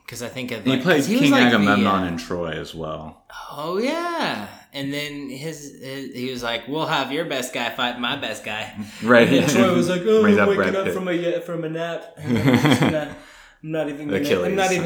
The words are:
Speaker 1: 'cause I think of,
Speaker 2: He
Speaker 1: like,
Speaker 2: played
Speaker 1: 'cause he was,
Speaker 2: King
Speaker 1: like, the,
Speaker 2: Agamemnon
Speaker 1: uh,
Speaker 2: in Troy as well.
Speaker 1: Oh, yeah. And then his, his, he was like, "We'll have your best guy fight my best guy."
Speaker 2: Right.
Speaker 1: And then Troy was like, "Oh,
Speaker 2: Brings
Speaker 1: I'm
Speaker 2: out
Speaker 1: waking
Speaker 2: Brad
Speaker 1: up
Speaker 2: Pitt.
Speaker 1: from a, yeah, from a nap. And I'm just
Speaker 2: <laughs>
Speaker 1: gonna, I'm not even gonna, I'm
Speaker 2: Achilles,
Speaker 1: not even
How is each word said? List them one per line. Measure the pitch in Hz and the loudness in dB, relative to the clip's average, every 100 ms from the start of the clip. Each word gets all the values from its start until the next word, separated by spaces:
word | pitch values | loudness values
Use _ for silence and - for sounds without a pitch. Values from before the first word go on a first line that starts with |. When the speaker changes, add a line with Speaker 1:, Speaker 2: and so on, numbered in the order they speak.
| - | -16
Speaker 1:
'cause | 117 | -12
I | 117 | -10
think | 131 123 | -8 -8
of, | 113 | -4
Speaker 2:
He | 127 | 0
Speaker 1:
like, | 127 | 2
Speaker 2:
played | 175 151 | 4 4
Speaker 1:
'cause | 156 | 4
he | |
was, | 240 | 4
Speaker 2:
King | 143 | 4
Speaker 1:
like, | 139 123 | 6 6
the, | 113 | 6
Speaker 2:
Agamemnon | 101 101 101 95 | 4 4 4 2
Speaker 1:
uh, | 90 | 0
Speaker 2:
in | 85 | -4
Troy | - 90 85 | -6 -6 -4
as | 78 76 | -6 -8
well. | 80 78 78 78 - - - - | -10 -10 -10 -12 -18 -20 -18 -16
Speaker 1:
Oh, | - 156 185 | -12 -6 -4
yeah. | 254 330 349 330 196 113 101 - _ | -2 -2 -4 -4 -4 -6 -10 -16 _
And | 139 139 | -8 -6
then | 143 147 143 135 | -6 -6 -8 -10
his, | 135 156 156 143 139 | -10 -10 -10 -14 -14
his, | 135 139 135 | -12 -12 -10
he | 123 127 | -8 -6
was | 123 | -6
like, | 120 117 127 | -4 -6 -4
"We'll | 156 | -4
have | 147 151 127 | -2 -2 -2
your | 143 | -4
best | 165 135 123 | -4 -4 -4
guy | 135 117 | -4 -4
fight | 131 123 120 | -2 -4 -2
my | 123 139 | -4 -4
best | 123 107 | -6 -8
guy." | 117 107 110 104 104 - | -8 -8 -8 -10 -12 -4
Speaker 2:
Right. | 110 120 117 | 6 8 8
Speaker 1:
And | 131 | 6
then | - | 4
Troy | 113 120 | 4 4
was | - 175 | 4 2
like, | 180 | 0
"Oh, | 220 220 | 4 6
Speaker 2:
Brings | 208 202 | 6 6
Speaker 1:
I'm | |
Speaker 2:
out | 202 | 6
Speaker 1:
waking | 196 | 4
Speaker 2:
Brad | 190 190 | 2 0
Speaker 1:
up | 190 | -2
Speaker 2:
Pitt. | |
Speaker 1:
from | 180 180 | -2 -2
a, | |
yeah, | 170 175 170 | -2 -2 -4
from | 175 165 | -6 -8
a | 160 | -6
nap. | 165 170 165 - - | -6 -6 -8 -12 -10
And | 120 117 | -2 2
I'm | 131 120 | 4 4
just | 147 123 | 4 4
Speaker 2:
<laughs> | |
Speaker 1:
gonna, | 131 - 147 - - - - _ | 2 0 -4 -12 -20 -20 -20 _
I'm | 156 | -8
not | 160 147 | -6 -4
even | 147 147 | -6 -4
gonna, | 185 | -2
I'm | 190 | 0
Speaker 2:
Achilles, | 185 180 | 0 0
Speaker 1:
not | 196 185 | 0 0
even | 180 | 0